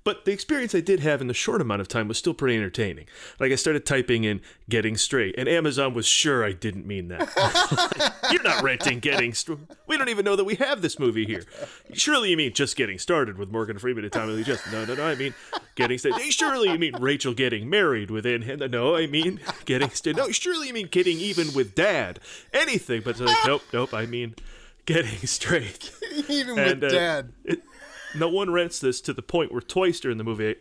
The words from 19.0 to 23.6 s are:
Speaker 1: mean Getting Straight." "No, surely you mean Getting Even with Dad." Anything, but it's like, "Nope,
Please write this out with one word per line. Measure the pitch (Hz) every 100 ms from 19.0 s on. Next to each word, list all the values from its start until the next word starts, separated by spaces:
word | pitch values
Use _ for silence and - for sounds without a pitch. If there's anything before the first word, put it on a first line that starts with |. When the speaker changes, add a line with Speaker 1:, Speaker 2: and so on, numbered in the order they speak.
| 156
Speaker 1:
mean | 151 170 190 - -
Getting | - 131 139
Straight." | - 156 156
"No, | 523
surely | - 359 330 277
you |
mean | 233 180
Getting | 180 180 165
Even | 202 175 156
with | 135 107 147
Dad." | 202 156 95 85 - - -
Anything, | 277 311 208 - 117
but | 117
it's | 117
like, | 123 147 127
"Nope, | 143